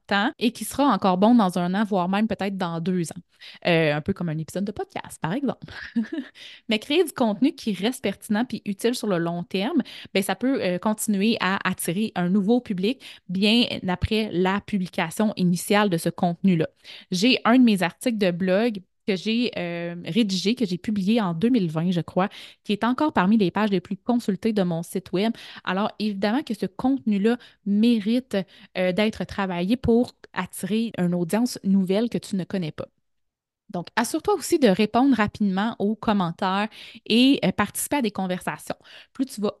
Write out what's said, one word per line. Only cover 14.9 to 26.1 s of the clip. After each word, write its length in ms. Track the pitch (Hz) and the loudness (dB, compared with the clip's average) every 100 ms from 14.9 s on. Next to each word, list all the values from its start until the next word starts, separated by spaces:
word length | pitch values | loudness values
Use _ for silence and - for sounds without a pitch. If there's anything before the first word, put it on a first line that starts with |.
| - 165 - 214 - | -4 -4 0 -2 2
initiale 520 | 180 175 - 208 208 | 2 2 2 2 4
de 100 | 165 | 0
ce 100 | 170 | -2
contenu-là. 580 | - 180 170 196 170 - _ - - - | -2 -2 2 2 2 0 _ -20 -20 -6
J'ai 280 | 185 247 240 | 0 2 4
un 140 | 214 254 | 4 6
de 60 | |
mes 200 | 240 196 | 6 4
articles 340 | 170 - 262 220 | 0 -2 -4 0
de 140 | 190 | 0
blog 500 | 175 185 190 240 202 - _ - | 0 2 2 2 -2 -12 _ -4
que 80 | |
j'ai, 380 | 190 208 233 247 - | -2 0 0 -2 -4
euh, 380 | 175 170 170 175 | -6 -6 -6 -8
rédigé, 520 | 170 190 208 190 190 247 | -2 0 2 0 0 0
que 100 | 196 | -2
j'ai 100 | 180 | -2
publié 440 | - 208 185 233 | -2 -2 2 2
en 120 | 185 | 0
deux 160 | 165 226 | 0 2
mille 220 | 254 175 | 2 2
vingt, 220 | 160 175 | 0 0
je 80 | 175 | 0
crois, 280 | - 185 196 - - - | -2 0 -2 -4 -20 -12
qui 80 | - | -4
est 100 | 202 | -2
encore 300 | 226 254 302 | 0 0 0
parmi 260 | - 180 226 | 2 4 4
les 140 | 175 | 2
pages 180 | 196 214 | 0 0
les 100 | 185 | 0
plus 160 | - 196 | -2 -6
consultées 560 | - 240 - 185 226 | -2 -2 0 -2 -2
de 120 | 208 | 0
mon 180 | 180 165 | 0 -2
site 300 | 170 190 - | -6 -8 -4
web. 200 | 180 226 - - - | -2 0 -2 -10 -12
Alors, 300 | - 185 214 - | -6 -2 -4 -4
évidemment 420 | 214 | -4